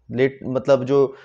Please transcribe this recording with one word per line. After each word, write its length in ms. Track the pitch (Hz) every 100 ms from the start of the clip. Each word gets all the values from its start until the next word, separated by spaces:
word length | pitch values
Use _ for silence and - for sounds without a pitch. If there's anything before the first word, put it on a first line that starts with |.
| -
लेट-, 360 | 117 131 135 -
मतलब 380 | 127 131 135
जो 320 | 127 139 131 131